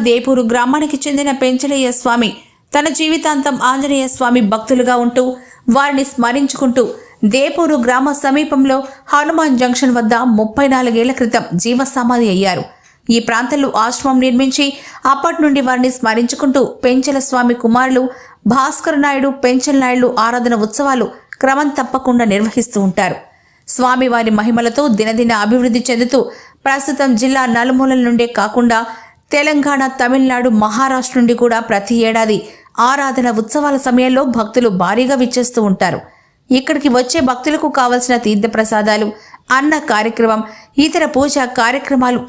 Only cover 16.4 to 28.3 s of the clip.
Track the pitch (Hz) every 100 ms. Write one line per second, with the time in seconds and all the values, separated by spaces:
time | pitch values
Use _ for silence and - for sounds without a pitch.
16.4 | 285 262 233 - 254 254 294 277 262 254
17.4 | 240 240 226 240 262 254 254 - - -
18.4 | 214 254 277 302 339 294 285 269 277 269
19.4 | 247 254 294 277 254 247 247 240 226 247
20.4 | 240 233 214 - 277 254 240 - _ -
21.4 | 262 269 294 285 254 262 262 240 226 196
22.4 | 220 247 226 208 190 180 185 185 - _
23.4 | _ _ - - 254 254 262 233 220 208
24.4 | 220 233 233 233 294 202 220 226 233 220
25.4 | 208 247 247 233 254 233 240 269 - -
26.4 | - _ 277 269 277 269 277 220 262 269
27.4 | 254 233 247 254 262 262 240 233 240